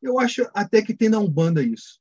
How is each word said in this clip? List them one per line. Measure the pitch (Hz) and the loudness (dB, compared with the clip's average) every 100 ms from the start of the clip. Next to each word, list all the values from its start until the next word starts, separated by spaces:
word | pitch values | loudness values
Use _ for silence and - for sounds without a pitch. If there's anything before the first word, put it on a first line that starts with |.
Eu | 262 254 | -2 0
acho | 240 - 240 | 0 -2 -4
até | 202 202 220 | -4 0 2
que | 214 | 0
tem | 220 220 | 0 2
na | 220 | 2
Umbanda | 202 147 165 165 | 0 0 0 0
isso. | 123 113 - - | -2 -4 -12 -20